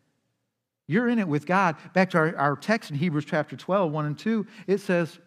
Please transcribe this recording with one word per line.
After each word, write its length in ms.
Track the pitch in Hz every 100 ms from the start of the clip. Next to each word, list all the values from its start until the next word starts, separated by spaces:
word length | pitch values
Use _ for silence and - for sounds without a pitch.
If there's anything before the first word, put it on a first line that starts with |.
| _ _ _ _ _ _ _ _ -
You're 220 | 196 240
in 100 | 233
it 80 | 180
with 180 | 147 160
God. 300 | 190 180 147 -
Back 180 | 180 185
to 80 | 170
our, 160 | 156 151
our 180 | 143 139
text 360 | - 226 -
in 60 | 143
Hebrews 280 | 180 - -
chapter 320 | 156 - 127
twelve, 340 | - 196 165
one 140 | 151 151
and 120 | 143
two, 280 | 214 220 196 - -
it 140 | 196
says, 360 | 196 175 160 -